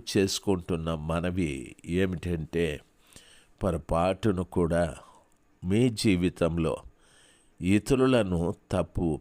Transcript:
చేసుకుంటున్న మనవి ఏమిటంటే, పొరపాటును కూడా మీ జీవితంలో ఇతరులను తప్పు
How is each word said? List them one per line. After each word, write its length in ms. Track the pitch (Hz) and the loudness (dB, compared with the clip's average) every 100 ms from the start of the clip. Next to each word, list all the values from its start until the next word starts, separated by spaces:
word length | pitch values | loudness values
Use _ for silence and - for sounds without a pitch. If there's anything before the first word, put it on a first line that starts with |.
| - 110 | 0 2
చేసుకుంటున్న 800 | 95 - - 95 87 85 82 | 2 0 -2 -2 -2 -4 -2
మనవి 800 | 82 78 82 87 90 82 67 58 - | -4 -2 -2 -2 -2 -2 -4 -10 -14
ఏమిటంటే, 960 | - 87 95 90 87 85 76 85 85 71 - _ _ - - - _ - | -4 -2 0 -2 -4 -4 -4 -2 -2 -4 -12 _ _ -20 -20 -20 _ -6
పొరపాటును 840 | 101 82 - 82 90 95 113 90 | -2 -2 -2 0 0 0 0 0
కూడా 520 | 90 - 85 85 85 71 - - _ _ _ _ | -2 0 2 2 0 -4 -18 -20 _ _ _ _
మీ 240 | 90 101 127 | -2 2 2
జీవితంలో 920 | 107 117 92 90 - 85 85 80 62 - - _ _ _ _ _ - | 2 2 4 2 2 0 0 -2 -2 -8 -20 _ _ _ _ _ -6
ఇతరులను 920 | 90 104 - 135 131 127 98 87 85 - - | 2 2 2 2 4 4 2 0 -2 -4 -4
తప్పు 500 | 92 82 - 87 73 | -4 -2 -2 -2 -2